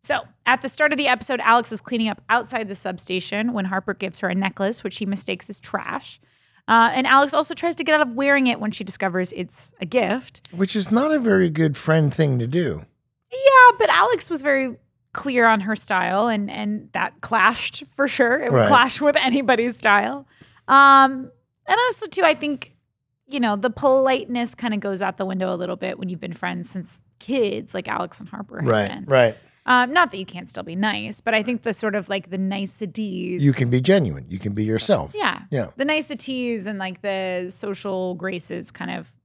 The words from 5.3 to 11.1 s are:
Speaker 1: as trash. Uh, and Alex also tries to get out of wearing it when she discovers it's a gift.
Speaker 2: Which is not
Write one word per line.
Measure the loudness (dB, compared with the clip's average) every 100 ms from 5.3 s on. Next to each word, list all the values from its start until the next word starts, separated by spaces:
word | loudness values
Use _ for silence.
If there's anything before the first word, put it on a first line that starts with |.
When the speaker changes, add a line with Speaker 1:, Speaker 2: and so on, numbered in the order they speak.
| -8 -8
Speaker 1:
as | -12
trash. | -8 -8 -6 -10 -10 -20 _ _ _ _ 2
Uh, | 4 4
and | 2 4
Alex | 4 4
also | 0 -2
tries | -2 -4 -2
to |
get | 2
out | 2
of | 2 0
wearing | 2 2 2
it | 0
when | -4
she | -8
discovers | -10 -4 -4 -2 -4 -6
it's | -10 -12 -20 _
a | -4
gift. | -2 0 -2 -6 -18 -16
Speaker 2:
Which | -4 -2
is | -2 0
not | 0 2